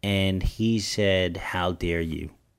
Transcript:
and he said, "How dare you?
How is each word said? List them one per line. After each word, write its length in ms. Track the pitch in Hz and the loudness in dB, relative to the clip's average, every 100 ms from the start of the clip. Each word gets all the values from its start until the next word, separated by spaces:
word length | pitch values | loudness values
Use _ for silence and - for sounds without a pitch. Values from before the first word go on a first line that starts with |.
and 400 | 101 98 95 95 | 0 2 2 2
he 360 | - - 113 113 | -2 0 0 0
said, 600 | - - 101 95 90 87 | 0 0 2 4 2 -2
"How 340 | - 92 90 | -6 -2 -2
dare 300 | 87 87 85 | -2 -2 0
you? 260 | 82 78 78 - _ | -2 -4 -8 -14 _